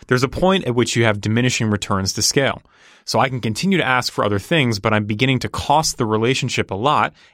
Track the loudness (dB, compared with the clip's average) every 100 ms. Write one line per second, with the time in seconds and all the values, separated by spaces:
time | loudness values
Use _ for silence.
0 | -2 0 0 0 2 2 0 0 0 2
1 | 2 0 0 0 0 0 0 -2 -2 -2
2 | -2 -2 0 0 0 -4 _ _ -20 -20
3 | -4 0 0 0 -4 -2 0 2 2 0
4 | 0 -2 0 0 0 0 0 0 0 0
5 | 0 0 0 0 -2 -6 0 0 0 -2
6 | 0 0 0 0 -2 -4 -4 -2 0 0
7 | 0 -4 -20